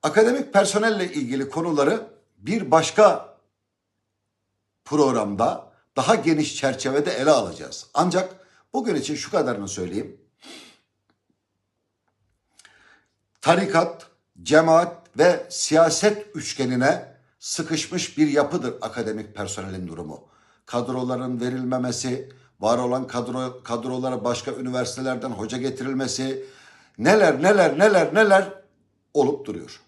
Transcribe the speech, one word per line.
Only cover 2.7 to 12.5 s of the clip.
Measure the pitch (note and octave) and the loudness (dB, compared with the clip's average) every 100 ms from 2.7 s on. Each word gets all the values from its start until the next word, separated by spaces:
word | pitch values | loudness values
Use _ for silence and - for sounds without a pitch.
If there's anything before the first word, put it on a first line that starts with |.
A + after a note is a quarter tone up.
başka | D#3+ D#3 - G#3 E3+ - _ _ _ _ _ _ _ _ _ _ _ _ _ _ _ - | 4 4 6 6 6 -6 _ _ _ _ _ _ _ _ _ _ _ _ _ _ _ -6
programda | D3 C#3 A#2 G2+ G2 - - - _ _ - | -2 0 -2 -4 -2 -2 -2 -14 _ _ -6
daha | - A3+ | 0 0
geniş | E3 D#3 D3 - | 2 0 -2 -4
çerçevede | C3+ B2+ C3 C#3 D3+ | -4 -4 -4 -2 -2
ele | A#2+ C#3+ | -2 2
alacağız. | C#3 F#2+ - C2+ - - | 2 2 -10 -14 -16 -6
Ancak | - F3 F3 F#3 - _ _ _ | -2 0 0 -4 -12 _ _ _
bugün | C4 A#3+ D#3+ | -6 -2 -4
için | - D3 | -4 -8
şu | - | -4
kadarını | F#3+ C3 G#2 F#2+ | -2 -2 -4 -8
söyleyeyim. | G2+ F2+ F#2+ - - _ _ - - - _ _ _ _ _ _ _ _ _ _ _ _ _ _ _ _ _ _ | -8 -6 -6 -8 -14 _ _ -20 -20 -20 _ _ _ _ _ _ _ _ _ _ _ _ _ _ _ _ _ _